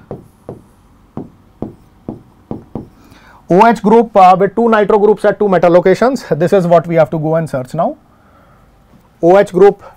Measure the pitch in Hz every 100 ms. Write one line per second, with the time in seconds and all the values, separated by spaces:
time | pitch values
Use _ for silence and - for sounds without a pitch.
0 | - - - _ - - _ _ _ _
1 | _ - - _ _ - - - _ _
2 | - - _ _ - - - - - _
3 | _ _ _ _ - 175 233 226 208 233
4 | 226 202 185 185 196 226 233 214 202 220
5 | 208 202 208 196 208 180 175 175 185 180
6 | 240 - - 151 170 196 175 170 170 165
7 | 151 165 156 160 160 131 127 156 214 311
8 | _ _ _ _ _ _ _ _ _ _
9 | _ - 170 190 196 175 202 185 -